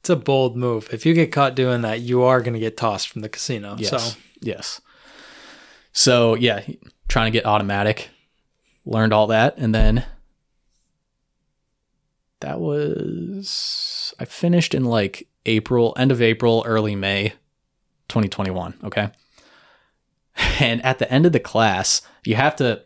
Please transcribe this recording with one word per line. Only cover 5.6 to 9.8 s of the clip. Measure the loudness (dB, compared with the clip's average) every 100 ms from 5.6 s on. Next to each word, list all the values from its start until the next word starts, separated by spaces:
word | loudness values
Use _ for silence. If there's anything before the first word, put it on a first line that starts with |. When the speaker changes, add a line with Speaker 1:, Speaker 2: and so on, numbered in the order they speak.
| -20 _ _
Speaker 2:
So, | 0 4 6 6
yeah, | 4 2 0 -6 -14 -18 _ 0
trying | 2 2
to | 0
get | 2
automatic, | 0 2 0 0 -2 -6 _ _ _ _ _ _ _
learned | -6 0 4
all | 4 4
that. | 4 2 0
And | -2
then | 4